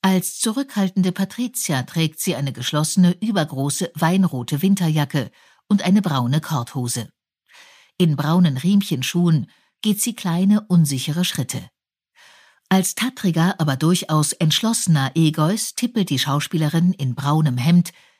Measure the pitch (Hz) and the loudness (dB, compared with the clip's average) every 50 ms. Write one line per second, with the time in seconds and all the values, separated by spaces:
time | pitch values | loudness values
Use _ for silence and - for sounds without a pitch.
0 | - 190 190 185 180 - - - - 226 214 262 277 269 - 214 196 185 185 202 | 2 2 2 2 0 -4 -8 -4 -4 -4 -2 -4 -6 -4 -2 -2 -2 0 0 0
1 | 185 190 180 - 196 190 - - 247 233 - - - - 160 131 123 - - 165 | 0 0 0 -2 -4 -4 -4 -6 -6 -6 -6 -8 -4 -2 -2 -2 -4 -4 -2 -2
2 | 165 151 - - - - 165 117 143 139 131 - 123 - - 147 156 - - - | -2 -2 -2 -4 -6 -4 -4 -4 -4 -6 -6 -6 -8 -2 0 0 0 0 2 4
3 | 180 175 175 175 - 220 214 196 156 - - 131 135 143 135 - 185 - _ 156 | 4 4 4 0 -4 -2 0 0 -2 -2 -2 -4 -4 -2 -2 -4 -6 -6 _ -2
4 | 165 160 180 190 190 170 - 131 120 - - 139 165 196 202 196 175 160 156 156 | 0 2 2 2 2 0 0 -4 -6 -4 -4 0 2 2 2 2 2 0 2 0
5 | 147 131 - 147 123 127 _ _ _ _ _ _ _ _ 214 196 - 165 196 214 | 0 0 -2 -4 -4 -4 _ _ _ _ _ _ _ _ 0 0 2 2 2 2
6 | 196 180 147 135 120 120 135 160 - - 160 135 120 - - 131 123 117 - 120 | 2 0 -2 -2 0 0 0 -2 -2 -2 -6 -6 -6 -6 -6 -6 -6 -6 -6 -8
7 | 110 104 _ _ _ _ _ _ _ _ _ - - - _ _ _ _ _ _ | -8 -12 _ _ _ _ _ _ _ _ _ -20 -20 -20 _ _ _ _ _ _
8 | 185 165 151 135 143 147 165 180 180 165 135 127 139 175 208 202 196 - 160 127 | 2 2 2 0 0 2 4 4 4 4 2 0 0 2 2 2 2 0 -2 -4
9 | 123 - - 175 175 175 160 156 - - _ _ _ _ _ _ - 214 208 208 | -4 -2 0 0 2 4 2 2 0 -4 _ _ _ _ _ _ -2 -2 0 0
10 | - 247 - - - 190 165 175 190 196 208 214 214 _ 180 170 160 139 147 131 | -2 -6 -6 -6 -4 -4 -2 0 2 2 2 2 2 _ 4 4 4 4 0 -4
11 | - - 147 170 180 - - - 127 - - 123 92 - _ _ _ _ _ _ | -4 -4 -2 -2 -2 -2 -2 -4 -6 -6 -6 -10 -10 -12 _ _ _ _ _ _
12 | _ _ _ _ - - - _ _ _ _ _ _ _ 190 190 180 - - - | _ _ _ _ -20 -20 -20 _ _ _ _ _ _ _ 0 0 0 0 -4 -4
13 | 220 254 254 - - 190 160 165 165 185 196 - 165 147 135 135 156 160 185 175 | -4 -6 -6 -2 -2 0 2 2 2 2 2 0 -2 -2 0 0 2 2 2 0
14 | - - 156 151 151 - - _ 170 160 151 - - 220 226 - - - 165 147 | 0 0 0 0 0 0 -2 _ 0 0 0 0 -2 -2 -2 -2 0 2 2 2
15 | 131 131 - 165 165 156 151 - 151 160 202 226 - - - - - 240 - 226 | 2 0 0 2 2 2 2 2 0 0 0 -2 -4 -8 -6 -6 -6 -4 -2 -2
16 | 190 - 143 127 - 143 139 147 - - - 165 160 147 151 170 165 180 185 - | -2 0 -2 -2 -2 0 -2 -2 -2 -2 -2 -2 -2 0 0 2 2 2 0 0
17 | 139 127 120 - 131 143 147 156 156 147 123 123 123 156 175 175 175 - _ _ | -4 -4 -4 -4 -2 0 2 2 2 2 0 0 2 4 4 4 4 2 _ _
18 | _ _ _ _ | _ _ _ _